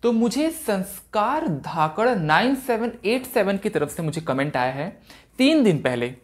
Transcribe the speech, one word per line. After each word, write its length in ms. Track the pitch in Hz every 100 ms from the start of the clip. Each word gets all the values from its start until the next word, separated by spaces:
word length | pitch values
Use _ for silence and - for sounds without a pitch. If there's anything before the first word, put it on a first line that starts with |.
तो 100 | 233
मुझे 380 | 226 233 240 320
संस्कार 960 | 320 - 196 185 - - 214 214 302 320
धाकड़ 680 | 143 - 165 156 156 233 226
नाइन 380 | 156 160 233
सेवन 380 | 269 - 226 233 226
एट 220 | 190 254 254
सेवन 300 | 240 196 196
की 120 | 208
तरफ 200 | 170 147
से 140 | -
मुझे 180 | 160 160
कमेंट 360 | 160 135 143 135
आया 160 | 127
है 280 | 135 165 - - - _ -
तीन 260 | 254 320
दिन 140 | 226 151
पहले। 360 | 131 123 120 -